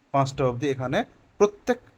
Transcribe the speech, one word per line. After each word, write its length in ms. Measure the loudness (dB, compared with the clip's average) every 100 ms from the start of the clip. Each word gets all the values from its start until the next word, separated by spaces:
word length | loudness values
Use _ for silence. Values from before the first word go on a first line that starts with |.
| _
পাঁচটা 340 | 0 0 0
অবধি 260 | -2 0 -2
এখানে 340 | -2 -2 -2 -4 _ _ 0
প্রত্যেক 400 | 0 0 -4 -4 -6